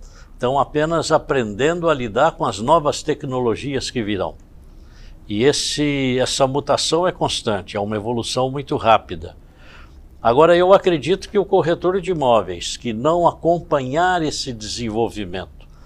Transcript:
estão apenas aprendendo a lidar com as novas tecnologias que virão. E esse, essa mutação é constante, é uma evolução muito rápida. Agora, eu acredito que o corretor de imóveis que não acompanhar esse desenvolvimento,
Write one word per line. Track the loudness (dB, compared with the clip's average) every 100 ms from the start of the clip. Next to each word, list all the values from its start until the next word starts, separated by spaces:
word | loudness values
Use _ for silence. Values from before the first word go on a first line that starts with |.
| -20 -20 -20
estão | -6 -2 0
apenas | 0 0 0 -2 2
aprendendo | 0 2 -2 -2 0 0 0 0
a |
lidar | 0 -2 0 0 0
com |
as | -4 -2
novas | 2 2 2 -4
tecnologias | -4 -6 -4 -2 -2 -2 -4 -6 -4
que | -4
virão. | -4 -2 -4 -8 -20 -20 -20 -20 -20 -20 -20 -20 -8
E | 2
esse, | 2 2 -4 -2 -2 0 -2 0
essa | -2 0 0
mutação | 0 -2 -2 0 0
é | 0
constante, | 0 -4 -2 -4 -4 -4 -6
é |
uma | -4 -4
evolução | -4 -6 -4 -2 -2
muito | -4 -6 -2
rápida. | 4 4 2 -12 -12 -18 -20 -20 -20 -20 -20 -20 -20 0
Agora, | 2 6 6
eu | 6 6
acredito | 6 6 0 0 -4 0
que | -2
o | 2
corretor | 2 2 0 0 -2
de | -4
imóveis | 0 4 4 2 -8 -8 -8
que | -6
não | -2 0 2 2
acompanhar | 2 0 0 0 -2 0 0 0 0
esse | -2 -4 -8
desenvolvimento, | -10 -10 -8 -4 -2 -2 -4 -8 -8 -10 -16 -20 -20